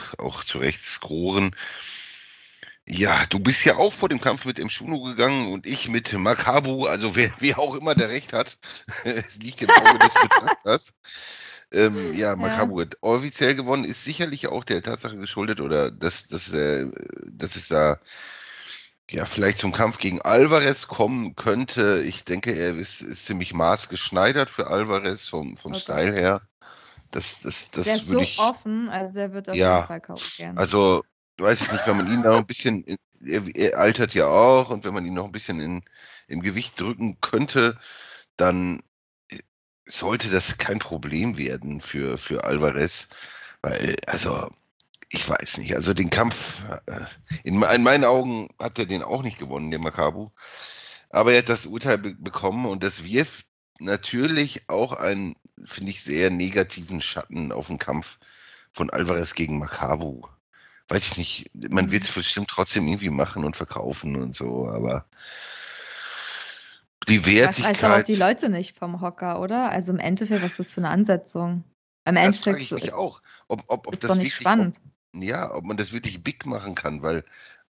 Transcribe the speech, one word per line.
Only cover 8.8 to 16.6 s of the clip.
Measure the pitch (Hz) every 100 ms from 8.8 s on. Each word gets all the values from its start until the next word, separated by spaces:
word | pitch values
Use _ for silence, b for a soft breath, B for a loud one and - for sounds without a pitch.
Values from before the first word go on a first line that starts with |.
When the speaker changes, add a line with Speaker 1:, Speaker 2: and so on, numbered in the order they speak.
Speaker 1:
<laughs> | - -
es | 123 113 - -
liegt | 113 -
im | -
Auge | 960 855 906
des | 880
Betrachters. | - - - - - 101 - - - B B B B B B _
Ähm, | 95 110 101 90
ja, | 82 104
Speaker 2:
Ja. | 95
Speaker 1:
Makabu | - - 104 90
hat | 85 -
offiziell | 113 120 143 - 131 135
gewonnen, | 127 139 95
ist | 117
sicherlich | 147 156 165 139 -
auch | 101
der | - 90
Tatsache | 113 117 117 104
geschuldet, | 101 - 107 104
oder | 71 76 67
dass, | 53 82 - -
dass, | 82 -
äh, | 76